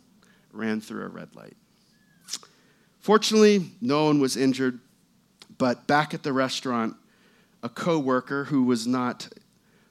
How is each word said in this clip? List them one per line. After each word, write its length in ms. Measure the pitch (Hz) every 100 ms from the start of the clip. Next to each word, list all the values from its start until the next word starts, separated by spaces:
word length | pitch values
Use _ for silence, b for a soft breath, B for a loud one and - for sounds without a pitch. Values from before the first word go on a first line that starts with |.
| _ _ b b b
ran 280 | 107 110 107
through 240 | - 104 95
a 20 |
red 260 | 90 85
light. 220 | - 52 - _ _ _ _ _ _ - - b b b b b b
Fortunately, 680 | - 214 - 214 214 202 143 -
no 240 | 123 147
one 160 | 151 147
was 160 | 131 123
injured, 420 | 135 127 131 123 - _ _ _ _ _ - -
but 300 | 127 117 -
back 260 | 147 156
at 80 | 165
the 100 | 147
restaurant, 640 | 131 131 - 135 120 113 - b b b b b b
a 80 | 120
coworker 760 | - 175 165 131 127 - 139
who 180 | 139 143
was 240 | 123 120 117
not 420 | 127 123 - - - _ _ b b b